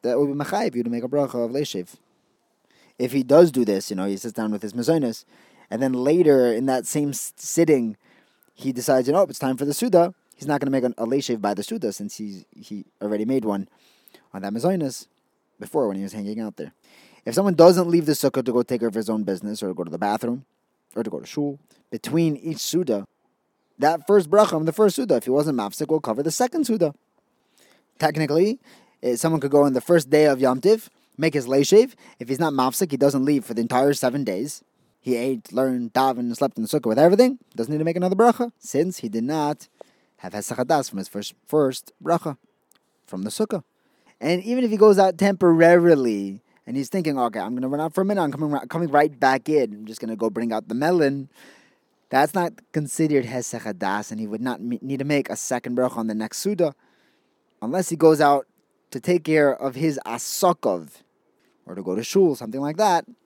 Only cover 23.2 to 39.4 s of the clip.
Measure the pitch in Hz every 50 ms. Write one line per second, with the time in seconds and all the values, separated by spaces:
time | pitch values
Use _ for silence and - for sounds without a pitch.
23.2 | _ _ _ _ _ _ _ _ _ _ _ _ 123 151 165 165 147 - 202 208
24.2 | 180 147 165 208 214 196 - 160 156 160 160 - 214 202 180 - 262 214 156 127
25.2 | - - 127 143 147 160 143 120 104 101 95 - 156 147 160 156 147 - 110 113
26.2 | 143 160 156 - 247 247 - 339 302 - 220 220 175 151 143 _ _ _ _ _
27.2 | _ _ _ _ _ _ _ _ _ _ _ _ _ _ _ _ - 151 147 156
28.2 | 160 139 147 160 180 208 233 277 _ - - - _ _ _ _ - 120 123 117
29.2 | - 160 165 156 139 139 139 147 143 143 131 127 - - 175 170 151 - 156 151
30.2 | 151 151 139 127 135 131 127 131 - 185 220 226 - - _ _ _ _ _ -
31.2 | 151 160 151 147 123 120 135 139 143 - - 208 233 262 - _ - - - _
32.2 | 123 117 135 127 170 160 143 135 127 131 127 - 196 170 143 127 139 139 135 139
33.2 | 131 139 151 139 113 - 120 110 117 117 127 127 131 143 139 - - 127 120 143
34.2 | 139 110 95 92 120 147 - - _ _ _ _ _ _ _ _ _ 127 127 117
35.2 | 120 131 135 117 - - - 117 131 135 127 123 120 113 _ 127 131 135 131 120
36.2 | 123 120 117 - 139 127 - - 110 107 - 151 123 117 110 123 147 170 185 196
37.2 | 247 254 269 247 _ _ _ - 113 113 151 151 156 165 165 180 180 185 190 190
38.2 | 226 240 226 - 240 233 - _ _ - - 131 160 185 180 - - 117 101 113
39.2 | 113 131 151 160